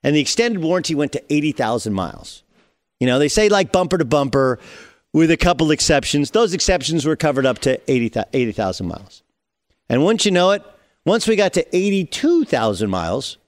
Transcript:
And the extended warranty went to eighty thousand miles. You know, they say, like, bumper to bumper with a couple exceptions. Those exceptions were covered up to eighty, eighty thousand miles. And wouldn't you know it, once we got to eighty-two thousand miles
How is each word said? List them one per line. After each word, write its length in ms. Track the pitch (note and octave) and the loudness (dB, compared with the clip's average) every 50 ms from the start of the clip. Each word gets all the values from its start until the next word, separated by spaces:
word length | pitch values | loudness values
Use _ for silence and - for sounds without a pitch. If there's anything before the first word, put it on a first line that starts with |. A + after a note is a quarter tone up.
| - | 0
And 100 | C#3+ D3 | 2 2
the 60 | D3+ | 2
extended 420 | C#3 - - - A#3 A#3+ A3+ F#3+ | 2 0 0 0 0 0 0 -2
warranty 320 | D#3+ E3 F3+ F#3 D#3 - E3 | -2 0 0 -2 -2 -2 -2
went 180 | C#3 D3 C#3 | -2 -2 -2
to 200 | - C3 - _ | -4 -8 -6 _
eighty 180 | D3 D3 D3 D#3 | -2 0 0 -2
thousand 440 | C#3 - B2 A2 A#2 A#2 - A2 G2+ | -2 -2 -2 -2 -2 -2 -4 -4 -4
miles. 500 | F#2+ F2+ D2+ G#1 G1+ - - - - _ _ _ _ _ _ _ _ _ _ _ _ | -4 -4 -6 -8 -14 -18 -20 -20 -20 _ _ _ _ _ _ _ _ _ _ _ _
You 80 | B2+ B2+ | 0 0
know, 100 | B2 C3+ | 2 2
they 100 | D3 D3 | 2 2
say, 200 | - - G#3+ G#3 | 2 2 2 4
like, 240 | G#3 G3+ F#3+ - | 4 2 0 2
bumper 260 | - F3+ F3+ D3+ F#3 F3+ | 0 0 0 0 0 -2
to 60 | D#3 | 0
bumper 560 | A#2 D3+ D3 C#3 C3+ A2+ C#3 C3+ C3 B2 - - - - - - - _ _ _ _ | 2 2 0 0 0 0 0 2 2 0 -4 -8 -20 -20 -20 -20 -20 _ _ _ _
with 180 | - D#3 E3 D#3+ | 2 2 4 4
a 60 | E3 | 4
couple 360 | D#3 - F3 F3 D#3 E3 D3+ | 2 2 0 2 2 2 0
exceptions. 580 | D#3 C#3 - - D#3+ C#3 C3+ - - D3 C#3+ - | 0 0 2 2 2 2 2 0 -2 -2 -2 2
Those 240 | - G#3+ A#3+ G3+ E3+ | 2 2 2 2 0
exceptions 500 | F3 - - F#3 E3+ B2+ B2 D#3+ E3 C3 | -2 0 0 0 0 -2 -2 -2 -2 0
were 120 | D3+ D#3 | -2 -2
covered 300 | - - D3+ C#3 C3+ C3 | 0 0 0 0 2 0
up 120 | C3 B2 - | 0 0 0
to 200 | - C3+ C3 - - - | -2 -2 -2 -2 -2 0
eighty, 220 | C3+ B2+ A#2 A2 - A#2 G#2 - | 0 0 0 0 -2 -4 -4 -2
eighty 200 | - C3+ B2 A2+ | -2 -2 -2 -2
thousand 340 | G2+ - G#2+ F#2+ F2+ - F#2+ | -2 -4 -4 -4 -4 -6 -8
miles. 380 | E2+ - - G2 - - - _ _ _ _ _ _ _ _ _ _ _ _ _ _ | -8 -8 -10 -14 -20 -20 -20 _ _ _ _ _ _ _ _ _ _ _ _ _ _
And 160 | A#2+ B2 D3+ | 0 2 2
wouldn't 200 | F#3+ A3+ G#3+ - | 2 2 2 0
you 60 | G#3 | 2
know 200 | F#3 F3 F3+ F#3+ | 2 2 2 2
it, 120 | G3+ G3+ - - _ _ _ _ _ _ _ | 0 -2 -4 -14 _ _ _ _ _ _ _
once 200 | D#3 G3 A3+ - | 0 0 0 2
we 100 | A3 A3+ | 0 2
got 180 | G3 G3+ F#3 - | 2 2 2 0
to 200 | F#3 - - - | -2 -2 0 -2
eighty-two 720 | F3+ F#3+ G3+ G3 G3 F3+ - - - - D#4 F4 E4+ C#4+ | 0 0 2 0 0 -2 -4 -6 -2 0 0 2 2 0
thousand 460 | - - B2 A2 A2 G2+ F2 A2 G2+ | 0 -2 0 0 -2 -2 -2 -2 -2
miles 480 | F#2 F#2 E2 E2 F#2+ C3 C3+ - - _ _ | -2 -4 -2 -4 -4 -6 -6 -10 -14 _ _